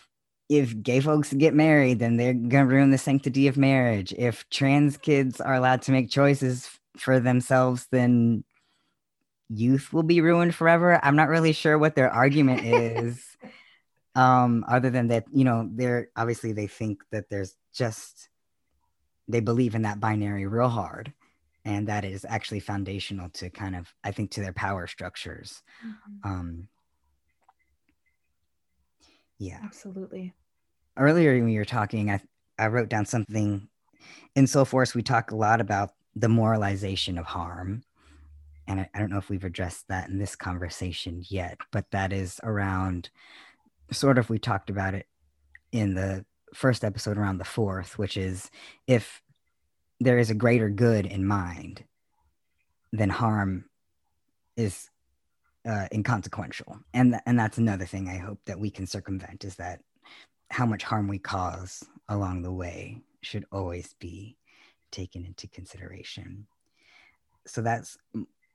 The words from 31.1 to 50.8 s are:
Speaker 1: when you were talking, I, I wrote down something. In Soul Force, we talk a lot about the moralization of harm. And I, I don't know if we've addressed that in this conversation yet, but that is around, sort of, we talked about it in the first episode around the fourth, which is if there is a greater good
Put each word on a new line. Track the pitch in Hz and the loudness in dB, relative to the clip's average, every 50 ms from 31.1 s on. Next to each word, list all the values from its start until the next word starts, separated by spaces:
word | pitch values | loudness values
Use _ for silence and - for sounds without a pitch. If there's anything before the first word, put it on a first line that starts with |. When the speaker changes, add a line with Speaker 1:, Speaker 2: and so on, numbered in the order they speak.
| 160 175 165 147 127 | 6 6 6 4 4
Speaker 1:
when | 123 117 113 | 4 2 2
you | 110 107 | 0 0
were | 104 | -2
talking, | - 123 117 104 104 - 107 104 107 | -2 -2 -2 -2 -2 -2 -2 -2 -2
I, | 101 95 - _ _ _ _ _ _ | -2 -4 -6 _ _ _ _ _ _
I | - 110 | -2 -2
wrote | 107 113 123 113 101 | 0 0 0 0 0
down | 117 107 101 | -2 -2 -2
something. | - - 117 104 - 107 110 104 104 101 98 104 - _ _ _ _ _ _ - - - - - _ - | -2 -2 -4 -4 -2 -2 -2 0 0 -2 -4 -6 -12 _ _ _ _ _ _ -20 -20 -20 -20 -20 _ 4
In | 135 135 | 4 4
Soul | 127 - 143 135 | 6 6 4 2
Force, | - - 131 127 - - | 4 2 2 2 2 0
we | 120 107 | -2 -2
talk | - 123 113 113 - | 0 0 0 0 -2
a | 110 | -2
lot | 110 107 104 113 110 | 0 4 4 4 4
about | 104 95 104 98 104 - _ _ _ _ - | 2 0 0 -2 -2 -4 _ _ _ _ -4
the | 110 113 | 0 2
moralization | 110 113 117 110 110 113 107 101 101 98 95 104 95 98 92 - 98 90 | 4 4 4 4 4 2 0 0 -2 -4 -4 -4 -6 -4 -4 -4 -6 -6
of | 87 82 | -8 -8
harm. | - - 87 85 85 87 87 87 95 104 120 - _ _ _ _ _ - - - - - - - - - - - | -8 -8 -8 -8 -8 -10 -10 -8 -8 -8 -10 -12 _ _ _ _ _ -20 -20 -20 -20 -20 -20 -20 -20 -20 -16 -10
And | - 95 95 | -6 -6 -6
I, | 95 - - | -6 -6 -6
I | 101 | -6
don't | 104 82 | -6 -4
know | 95 | -4
if | 98 - - | -6 -6 -6
we've | 104 92 98 | -8 -6 -6
addressed | 92 87 - 92 87 - - - | -8 -8 -6 -8 -8 -10 -12 -12
that | - 95 92 90 92 | -8 -8 -8 -6 -6
in | 98 | -6
this | 98 101 - - | -6 -6 -8 -10
conversation | - - 90 90 87 90 85 - - 92 90 85 - - 92 85 87 87 - | -10 -8 -8 -8 -6 -8 -10 -10 -8 -8 -8 -8 -8 -10 -10 -12 -12 -10 -10
yet, | 98 92 87 82 - - - - | -8 -8 -8 -8 -10 -14 -12 -8
but | - 104 - - | -6 -6 -6 -4
that | - 98 98 90 | -4 -4 -4 -2
is | 98 98 95 92 - - - | -4 -6 -6 -8 -10 -10 -8
around, | 110 107 101 98 98 95 92 95 95 90 87 - - _ _ - - - - - - _ _ _ _ _ _ _ - | -6 -4 -2 -2 -2 -2 -2 -2 -4 -4 -6 -8 -12 _ _ -20 -20 -20 -20 -20 -20 _ _ _ _ _ _ _ -12
sort | - - 147 139 131 | -6 0 2 4 4
of, | 127 113 - | 4 2 0
we | 113 107 | -2 -4
talked | - 123 104 95 - - | -2 -2 -4 -4 -4 -6
about | 98 101 95 95 95 | -6 -4 -4 -4 -4
it | 92 - _ _ _ _ _ _ _ _ _ - _ _ _ | -6 -10 _ _ _ _ _ _ _ _ _ -20 _ _ _
in | - 113 107 98 92 | -4 -2 -2 0 0
the | 92 98 98 95 95 104 _ _ _ _ _ - | -2 -2 -4 -4 -6 -10 _ _ _ _ _ -6
first | - - 131 117 - 117 | 0 0 0 0 0 -2
episode | 107 98 - - 107 104 | -6 -6 -6 -6 -4 -4
around | 104 104 98 95 | -2 -2 -2 -2
the | 87 85 | -4 -8
fourth, | - - 120 110 98 95 95 90 - - | -8 -4 -4 -4 -2 -4 -6 -10 -10 -8
which | - 101 95 - | -8 -6 -6 -4
is | 104 95 95 92 95 - - - - - - - _ _ | -6 -6 -6 -6 -8 -12 -16 -20 -20 -20 -20 -20 _ _
if | - 127 113 - - - - _ _ _ _ _ _ _ _ _ _ _ _ _ _ _ - | 0 0 0 0 -4 -14 -20 _ _ _ _ _ _ _ _ _ _ _ _ _ _ _ -2
there | 120 127 123 | 2 2 4
is | 123 117 110 | 4 2 0
a | 110 | 0
greater | 107 117 117 120 117 110 104 | 2 2 4 4 2 2 0
good | 104 98 | 0 2